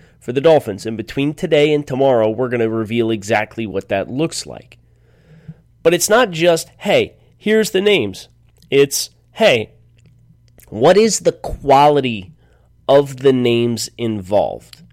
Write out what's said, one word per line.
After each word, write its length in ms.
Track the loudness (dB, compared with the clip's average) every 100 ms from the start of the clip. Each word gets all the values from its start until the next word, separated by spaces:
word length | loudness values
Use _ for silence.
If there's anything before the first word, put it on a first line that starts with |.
| _ _
for 120 | -8
the 80 | 0
Dolphins. 460 | 4 2 0 -8 -8
And 100 | -10
between 380 | -8 -6 -4
today 400 | -4 -2 2 2
and 100 | 0
tomorrow, 460 | -2 -2 2 2 0
we're 180 | -2 -4
gonna 200 | -2 -2
reveal 420 | -2 -2 -2 -2
exactly 560 | -4 -2 -4 -4 -8 -8
what 220 | -8 -4
that 240 | -4 -4
looks 340 | -6 -6 -6 -14
like. 320 | -18 -20 _ _ _ _ _ _ -20 -20 -20 _ _
But 100 | 0
it's 160 | 0 2
not 220 | 2 2
just, 400 | 0 0 0 -2 _
"Hey, 380 | 0 0 0 -6 _ _
here's 360 | 0 0 0
the 80 | 0
names." 480 | 2 0 -2 -10 -18 _ _ _ _
It's, 400 | 2 2 0 -8 _ _
"Hey, 400 | 0 2 2 -2 _ _ _ _ _ _ _ _ _ -14
what 280 | 0 2 4
is 220 | 2 0
the 140 | -4
quality 1000 | -4 -8 -6 2 4 4 2 -2 -6 -12 -20 _ _ _ _ 2
of 300 | 2 2 0
the 160 | 2
names 580 | 2 2 2 0 -2 -8 -6
involved?" 800 | -6 -6 -2 0 0 -4 -16 -20 -20